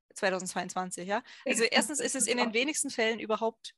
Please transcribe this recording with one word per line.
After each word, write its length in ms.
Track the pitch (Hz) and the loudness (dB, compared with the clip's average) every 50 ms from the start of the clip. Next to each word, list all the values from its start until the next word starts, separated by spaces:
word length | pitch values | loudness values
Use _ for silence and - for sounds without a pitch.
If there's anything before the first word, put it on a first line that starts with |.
| _ _ - | _ _ -6
zweitausendzweiundzwanzig, 920 | - 214 190 185 185 185 185 - 185 180 185 - 185 185 180 - 175 180 | -2 0 0 2 0 -2 -4 -4 -4 -4 -4 -2 -4 -4 -4 -6 -6 -4
ja? 160 | 190 202 233 - - - - - | -2 -2 -2 -2 -4 -12 -6 -4
Also 160 | 262 226 214 226 | -2 2 2 4
erstens 360 | - - 262 - - 294 277 | 4 4 4 4 2 0 -2
ist 160 | - 285 - | -2 0 0
es 120 | 262 - | 0 2
in 100 | - 247 | 2 2
den 160 | 247 240 233 202 | 2 2 2 2
wenigsten 360 | 233 269 302 294 - - 269 | 0 0 0 0 -2 -2 -2
Fällen 280 | - - 220 220 226 214 | 0 2 2 2 2 0
überhaupt 540 | - 214 214 - 226 220 - _ - - - | -2 -2 0 0 0 0 -2 _ -12 -18 -18